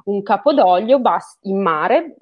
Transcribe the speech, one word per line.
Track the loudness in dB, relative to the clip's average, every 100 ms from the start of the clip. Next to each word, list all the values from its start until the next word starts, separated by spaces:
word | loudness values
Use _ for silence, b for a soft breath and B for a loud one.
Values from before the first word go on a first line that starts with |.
| B
un | -6
capodoglio | -2 -2 0 2 4 2 2 2
bas-, | 2 -2 -6 _
in | -6 -4
mare, | -2 -2 0 0 -2 -12